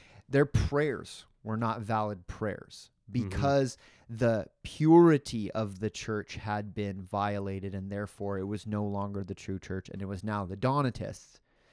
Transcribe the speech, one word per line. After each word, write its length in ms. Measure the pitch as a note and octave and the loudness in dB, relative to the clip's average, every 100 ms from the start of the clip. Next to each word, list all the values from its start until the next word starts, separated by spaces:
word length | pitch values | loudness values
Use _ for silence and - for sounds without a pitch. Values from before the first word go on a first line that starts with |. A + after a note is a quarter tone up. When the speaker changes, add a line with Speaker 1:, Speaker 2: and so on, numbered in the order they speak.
| - - - | -20 -20 0
Speaker 1:
Their 180 | C3 C#3+ | 2 4
prayers 800 | - - C#3+ D3 G#2+ - - - _ | 4 2 2 0 -2 -8 -16 -20 _
were 120 | A2 A2 | -6 -2
not 240 | A2+ A2 | -2 -2
valid 440 | G#2 A2 G#2+ F#2+ - | -2 0 0 -4 -10
prayers 640 | - G#2+ - - - - _ - | -6 -4 -4 -10 -20 -20 _ -6
Speaker 2:
Mm-hmm. 160 | A#2+ G2+ | -4 -2
Speaker 1:
because 480 | F#2 C#3 C#3 C3 - - - - | 0 2 4 2 -4 -20 -20 -14
the 360 | A2+ A#2 A2 - _ | 0 2 2 -2 _
purity 840 | - - D#3 E3+ E3+ C#3+ - A#2 G2+ | -18 0 10 10 10 8 2 -6 -4
of 280 | A2 G#2+ F#2+ | -4 -4 -4
the 80 | G#2+ | -6
church 460 | - - G#2+ - - | -4 -6 -6 -6 -10
had 380 | G#2 G#2 G#2 | -6 -6 -6
been 260 | G2 G2+ F#2+ | -6 -4 -6
violated, 760 | F#2 G2+ G#2 G2+ G2 G2 G2 | -6 -2 0 -2 -4 -6 -6
and 160 | F#2+ G2 | -6 -6
therefore 480 | G2+ G#2 - G2+ G2 | -6 -6 -6 -6 -4
it 60 | |
was 220 | G2 G#2 G#2+ | -4 -6 -4
no 180 | G#2 | -2
longer 400 | G#2 G2+ G2+ G2+ | -2 -4 -6 -6
the 100 | F#2 | -6
true 240 | G2 - F#2+ | -8 -6 -8
church, 300 | - F#2+ - | -6 -8 -8
and 120 | F#2+ | -10
it 20 | |
was 180 | G2 F#2+ | -8 -6
now 220 | G#2+ G#2 | -4 -4
the 120 | F2+ G2 | -4 -2
Donatists 840 | B2 C#3 C3 - - - - - _ _ _ | 0 2 0 -2 -10 -10 -18 -20 _ _ _